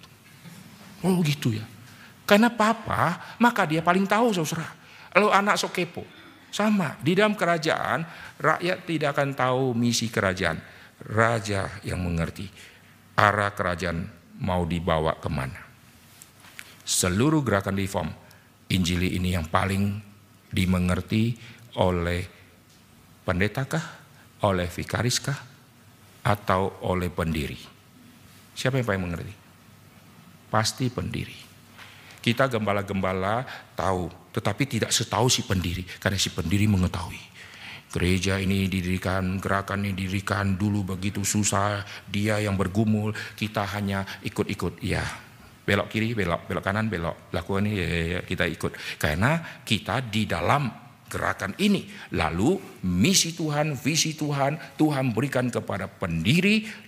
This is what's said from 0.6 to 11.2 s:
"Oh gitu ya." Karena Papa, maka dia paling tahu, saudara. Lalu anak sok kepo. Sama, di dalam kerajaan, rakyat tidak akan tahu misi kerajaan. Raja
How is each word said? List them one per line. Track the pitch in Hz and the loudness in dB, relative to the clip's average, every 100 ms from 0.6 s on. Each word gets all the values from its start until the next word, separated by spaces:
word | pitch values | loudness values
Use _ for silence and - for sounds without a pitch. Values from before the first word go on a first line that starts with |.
| - - - - 175 | -20 -20 -20 -4 0
"Oh | 180 | 2
gitu | 151 143 127 | 2 2 0
ya." | 107 110 - - - - - - | -2 -6 -16 -20 -20 -20 -12 4
Karena | 208 233 | 6 6
Papa, | 233 214 220 - 92 147 175 - - | 4 2 2 -2 2 2 0 -10 2
maka | 240 233 170 | 2 4 2
dia | 160 170 | 2 4
paling | 180 196 | 4 4
tahu, | 208 240 | 4 4
saudara. | 185 151 165 151 - - - - | 2 -2 -4 -8 -14 -20 -20 0
Lalu | 180 208 | 4 6
anak | 196 202 180 | 4 4 0
sok | 180 | 0
kepo. | - 170 - - - - - - | -2 -4 -6 -14 -18 -20 -20 -14
Sama, | - 214 208 147 131 | -2 2 2 0 -2
di | 139 | 2
dalam | 185 214 208 | 4 2 2
kerajaan, | 170 170 151 - 98 131 165 - - - | 0 2 0 0 0 -2 -4 -12 -18 -2
rakyat | 143 - 175 185 - | 2 2 0 -4 -2
tidak | 156 147 | -2 0
akan | 143 139 135 | 0 0 2
tahu | 127 127 131 117 | 2 2 2 2
misi | 120 117 113 | 2 2 0
kerajaan. | 110 98 92 85 80 - - - - - | 2 2 2 0 -2 -8 -20 -20 -20 -2
Raja | 110 | 2